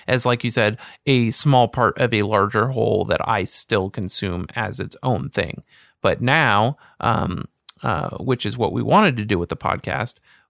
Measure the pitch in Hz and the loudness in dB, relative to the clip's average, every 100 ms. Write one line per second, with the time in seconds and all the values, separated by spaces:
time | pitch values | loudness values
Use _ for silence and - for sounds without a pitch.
0 | - 127 123 120 120 123 107 113 - - | -2 0 2 0 0 0 0 0 -10 -10
1 | - 131 117 - 151 131 117 - 113 - | 0 2 2 2 4 4 4 2 0 2
2 | 123 113 101 107 104 113 120 123 110 101 | 0 2 2 2 2 2 0 0 0 0
3 | 98 78 - 107 90 - - 107 95 - | 0 -2 0 -2 -2 -4 0 0 -2 -6
4 | 90 - 101 87 82 - 107 104 - - | -6 -4 -4 -4 -6 -6 -6 -6 -8 -6
5 | 127 107 143 - - - - _ _ _ | -2 -2 -4 -4 -4 -6 -16 _ _ _
6 | 101 - 120 151 139 104 113 147 - - | -2 0 2 2 4 4 2 -2 -12 -6
7 | - 117 - 90 - _ - - 123 87 | -2 0 -2 -6 -10 _ -16 -8 -4 -4
8 | - - - 123 107 123 107 107 113 170 | -4 -6 -4 -2 -2 -2 -2 -2 2 4
9 | 208 120 104 98 85 - - - - 69 | 4 2 -2 -2 -2 -4 -4 -4 -4 -6
10 | 120 - _ _ _ | -6 -10 _ _ _